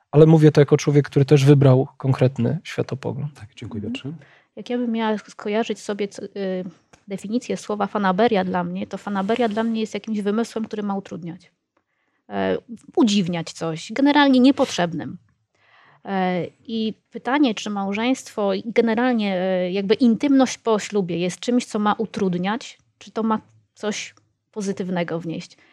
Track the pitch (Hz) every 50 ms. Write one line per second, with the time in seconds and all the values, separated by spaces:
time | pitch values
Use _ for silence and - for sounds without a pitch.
0 | _ _ - 147 160 156 165 156 151 151 - 147 143 - 151 143 - 151 143 147
1 | 139 - - 143 135 - 156 143 135 143 147 135 135 135 127 131 135 - - -
2 | - 131 127 - 131 127 135 - 117 123 147 170 - - - - 123 - 131 135
3 | - 117 113 131 135 147 - - 107 - _ - 113 98 113 107 101 113 123 -
4 | - 139 170 165 - _ _ _ _ _ - 226 202 - 247 247 247 233 226 226
5 | 226 214 214 202 - - - - - 208 208 220 233 - 208 - - - 208 202
6 | 208 196 - - 208 196 - 202 196 190 185 185 185 269 - _ _ _ _ _
7 | _ - 196 185 - 202 220 254 - - 196 - - - 214 208 202 196 - 214
8 | 202 185 185 196 226 233 226 185 185 180 185 180 175 175 180 190 208 - 196 190
9 | - 208 202 190 196 202 233 240 240 220 202 226 226 226 226 220 220 - - 208
10 | - 226 220 208 196 202 208 226 226 - - 226 220 - 220 214 208 202 196 196
11 | 196 - 202 170 175 165 175 185 _ _ _ _ _ _ _ _ _ _ _ _
12 | _ _ _ _ _ - 202 196 190 190 185 - - - 226 - _ - - 349
13 | 269 208 202 208 175 175 175 165 165 - - - 165 165 160 160 - - 220 -
14 | 269 285 285 294 285 277 254 254 240 277 277 - 262 - - - 175 170 170 -
15 | - 131 180 - _ _ _ _ _ _ _ _ _ _ _ _ _ _ _ _
16 | - 202 196 190 185 180 180 175 160 - - _ _ - 226 220 220 220 196 _
17 | _ _ - 233 - 233 262 302 294 240 208 - - 214 208 196 196 196 202 214
18 | 226 254 262 - - - - 220 202 196 190 202 - 233 196 247 233 226 220 226
19 | 254 254 247 220 208 202 190 180 185 190 185 180 180 175 185 202 196 190 220 -
20 | 262 233 226 - 285 285 269 269 254 - - - - 233 214 196 - - 202 208
21 | 185 170 170 170 180 180 175 - - 247 247 247 - - - 214 208 208 208 -
22 | 220 - - 220 202 185 175 180 180 196 220 277 - - - _ _ _ _ -
23 | - 202 - 226 220 226 220 214 - _ _ _ _ _ _ - 220 214 208 -
24 | - - - _ _ _ _ _ _ _ - 220 196 202 185 - 185 180 185 175
25 | 175 170 160 170 170 165 160 180 - - _ _ _ _